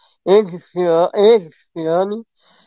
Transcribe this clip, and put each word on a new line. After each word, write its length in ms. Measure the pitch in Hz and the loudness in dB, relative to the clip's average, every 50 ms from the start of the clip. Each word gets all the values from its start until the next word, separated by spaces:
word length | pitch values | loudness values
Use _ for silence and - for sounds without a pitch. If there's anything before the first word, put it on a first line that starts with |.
| _ _ _ _ - | _ _ _ _ -2
Ediciane, 840 | - 190 214 220 175 175 170 - _ - 175 180 170 165 165 175 - - | 2 2 2 2 0 -6 -16 -18 _ -6 -4 -2 0 0 0 0 0 0
Ediciane 1120 | 208 202 214 233 220 175 156 _ _ _ _ - 170 160 160 165 175 190 202 208 226 226 _ _ _ _ _ - - - | 2 4 4 4 2 0 -6 _ _ _ _ -12 -8 -6 -4 -2 -2 -4 -4 -8 -12 -14 _ _ _ _ _ -20 -20 -20